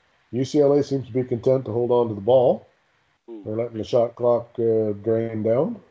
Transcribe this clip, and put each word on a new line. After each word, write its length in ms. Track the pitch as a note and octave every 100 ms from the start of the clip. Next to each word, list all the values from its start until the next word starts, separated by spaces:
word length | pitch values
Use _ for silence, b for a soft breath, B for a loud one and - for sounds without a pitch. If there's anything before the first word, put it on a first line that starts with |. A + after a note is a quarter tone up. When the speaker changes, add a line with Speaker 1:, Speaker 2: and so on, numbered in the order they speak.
| _ _ _
Speaker 1:
U 120 | A#2
C 160 | C3+ D3+
L 140 | C#3
A 80 | C#3+
seems 240 | C#3 C3+ B2
to 60 |
be 100 | B2+
content 400 | B2+ A#2+ C3+ C3
to 80 | B2
hold 180 | A2+ A#2+
on 180 | A#2+ A2+
to 60 |
the 60 | G2+
ball. 460 | G2+ C3 B2 G#3+ - _ _ _ _ _ -
Speaker 2:
Ooh. 100 | A2 G2+
Speaker 1:
They're 100 | A2
letting 220 | A#2 A2+
the 60 |
shot 300 | - B2 A#2
clock, 360 | - A#2+ A#2+ A#2 -
uh, 340 | A2+ A2 G#2+ G2+
drain 400 | A2 A2+ A2+ A2
down. 380 | A2 A#2+ F#3 A3+ _